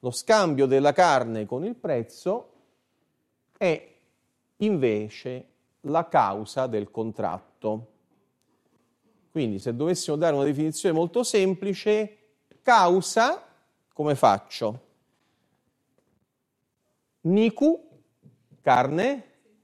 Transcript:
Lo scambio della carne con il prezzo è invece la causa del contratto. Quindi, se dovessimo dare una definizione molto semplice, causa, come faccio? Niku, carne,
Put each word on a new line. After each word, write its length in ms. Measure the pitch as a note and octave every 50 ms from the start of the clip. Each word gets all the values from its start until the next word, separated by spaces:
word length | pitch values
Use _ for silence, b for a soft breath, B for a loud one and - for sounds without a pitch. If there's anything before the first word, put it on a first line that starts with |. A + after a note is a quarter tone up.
Lo 100 | - B2
scambio 560 | A#2+ - - - A3 A3 G3 E3+ D3 C3 C#3
della 260 | C3 B2+ C#3 C#3 D3 C#3+
carne 540 | - F3+ E3+ D3 C3 B2 A#2 A2+ A2 G#2+
con 180 | - B2 B2+ D#3+
il 120 | G#3+ A#3+
prezzo 720 | - _ F3+ D3 A#2+ A2+ - - - - F3+ G3 A#3+ - _ _ _ _ _ _ _ _ _ _ _ _ _ _ _ _ _ _ _ _ _ _
è 380 | _ G#3 F#3 D#3+ - - _ _ _ _ _ _ _ _ _ _ _ _ _ _
invece 920 | _ G#3 G#3+ G#3 D#3+ C3 B2 G#2+ G#2 G#2+ A2 - - - B2+ B2+ B2+ - _ _ _ _ _ _ _ _
la 260 | C#3 D3 E3 E3+ E3
causa 580 | - D#3 A#2+ G2 G2 G#2 G#2+ - - C3+ C3
del 240 | B2+ A#2 G#2+ G#2 -
contratto. 1000 | _ - A2 A2+ G#2+ - G#2+ F#2 E2 F#2+ _ _ _ _ - A2 G#2+ A2 A2+ _ _ _ _ _ _ _ _ _ _ _ _ _ _ _ _ _ _ _ _ _ _ _ _ _ _ _ _ _
Quindi, 300 | _ E3 C#3+ A2+ G#2 F#2+
se 160 | - B2+ A#2
dovessimo 400 | A#2+ D3 E3 F3+ F3 - - D3+
dare 180 | D3 D#3+ E3+ D3
una 80 | C#3 C#3
definizione 500 | C#3+ D3 C3+ D#3 D#3 D#3 - - G3 D#3+
molto 300 | D#3 E3+ F3 - A#3+ B3
semplice, 960 | - - G#3+ F#3+ F#3+ F#3+ F3+ - G3+ F#3+ F#3 - G#3+ G#3+ G#3+ G#3+ G#3 - _ _ _ _ _ _ _ _ _ _
causa, 840 | - A#3+ G#3 F#3 F3 F3+ F#3+ F#3 - - A3+ A3+ C4 E4 - - _ _ _ _ _ _ _ _ _ _
come 240 | - D3+ D3+ C#3+
faccio? 640 | C3 - A#2+ G2 G2 - _ - - A#2+ G#2+ A2+ B2+ _ _ _ _ _ _ _ _ _ _ _ _ _ _ _ _ _ _ _ _ _ _ _ _ _ _ _ _ _ _ _ _ _ _ _ _ _ _ _ _ _ _ _ _ _ _ _ _
Niku, 680 | _ E3 F3+ G#3 A3 A3+ A3 - C#4 D4+ E4 - - - _ _ _ _ _ _ _ - _ _ _ _ _ _
carne, 640 | _ C#3+ B2+ B2 B2+ C3+ C#3+ E3 G3+ B3+ C#4+ C4 - _ _ _ _ _ _ _